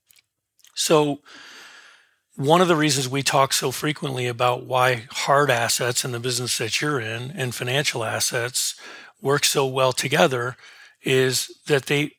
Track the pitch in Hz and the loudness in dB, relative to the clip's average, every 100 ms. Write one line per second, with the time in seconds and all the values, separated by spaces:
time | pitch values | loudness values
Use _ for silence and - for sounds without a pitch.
0 | _ _ _ _ _ _ _ - - 156 | _ _ _ _ _ _ _ -4 2 4
1 | 147 143 - - - - - - - - | 4 -2 -10 -20 -20 -20 -20 -20 -20 -20
2 | _ _ _ - 139 170 175 160 151 135 | _ _ _ -4 4 4 6 4 2 0
3 | 127 139 135 143 135 - 147 - 151 151 | -2 -2 0 2 2 0 -2 -4 -4 -4
4 | 143 127 123 120 123 123 123 127 127 120 | -6 -4 -4 -2 0 -2 -2 2 2 0
5 | 110 - - 139 143 117 113 - 123 123 | -4 -4 2 4 4 2 0 0 -2 -2
6 | 139 117 127 120 120 - 110 - 147 139 | -4 -4 -4 -4 -4 -4 -2 -2 -2 -2
7 | 110 113 127 190 131 - 123 139 147 127 | -4 -6 -8 -6 -6 -4 -2 -2 -2 -2
8 | 110 113 - 127 120 - - - - - | -4 -2 -2 -2 -4 -4 -6 -8 -14 -20
9 | - _ 135 143 - 151 135 131 131 - | -20 _ -2 0 2 0 0 2 0 0
10 | 131 151 175 127 123 - - - - _ | 0 2 2 2 -4 -8 -16 -20 -20 _
11 | - 131 131 123 - - - 143 - 147 | 0 2 2 0 -6 -10 0 0 2 -2
12 | 147 | -2